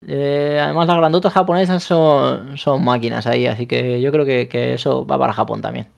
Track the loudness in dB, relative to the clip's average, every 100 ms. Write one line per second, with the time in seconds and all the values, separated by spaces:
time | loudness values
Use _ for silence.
0 | -8 -4 0 0 0 0 0 0 0 2
1 | 4 2 2 2 2 2 0 0 0 2
2 | 4 4 2 -2 -8 -6 -2 0 2 0
3 | -2 -4 0 0 0 -2 -4 -2 -2 -2
4 | 0 0 2 0 -2 -2 -2 -2 -2 -2
5 | -2 0 0 0 -4 -4 -8 -8 -12